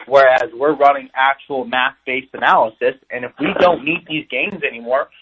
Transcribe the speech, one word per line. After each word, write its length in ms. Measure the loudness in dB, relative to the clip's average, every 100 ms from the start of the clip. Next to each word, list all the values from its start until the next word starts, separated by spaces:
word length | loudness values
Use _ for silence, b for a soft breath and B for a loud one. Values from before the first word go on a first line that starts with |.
| 0
Whereas 460 | 4 6 4 0
we're 220 | -2 -2 4
running 340 | 2 2 -4 0
actual 480 | 0 0 -6 -8
math-based 720 | -4 -2 -2 -4 -8 -8 -8
analysis, 600 | -4 2 2 2 -2 -4 -4 -12
and 140 | -12
if 80 | -10 -6
we 80 | -4 2
don't 260 | 2 0 -4
need 200 | -6 -6
these 200 | -10 -6
gains 320 | -6 -6 -6
anymore, 440 | -8 -8 -4 -4 -4 _